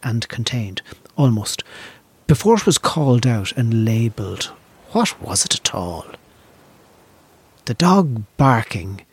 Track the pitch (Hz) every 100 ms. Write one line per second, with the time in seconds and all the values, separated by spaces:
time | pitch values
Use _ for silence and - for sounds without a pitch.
0 | 123 113 - - 113 123 104 92 - -
1 | _ - 139 110 101 - - - - -
2 | _ _ - 151 208 226 - 156 - -
3 | 143 123 127 113 98 - 117 113 113 113
4 | 113 107 98 98 - - _ _ - 214
5 | 233 - 113 113 - - - 110 90 82
6 | - - _ _ _ _ _ _ _ _
7 | _ _ _ _ _ _ - 117 175 196
8 | 165 117 101 - 135 120 107 104 87 95
9 | -